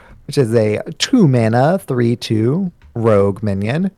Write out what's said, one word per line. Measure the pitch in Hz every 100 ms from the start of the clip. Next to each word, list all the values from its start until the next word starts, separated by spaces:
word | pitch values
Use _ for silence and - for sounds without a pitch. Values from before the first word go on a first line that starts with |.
| - - -
which | -
is | 117 117
a | 107 107 - 160
two | - 254 165
mana, | 123 110 120 139 190
three | - 127 120 120
two | - 110 113 160 190 - - 120
rogue | 113 101 101 95
minion | 107 95 104 147 190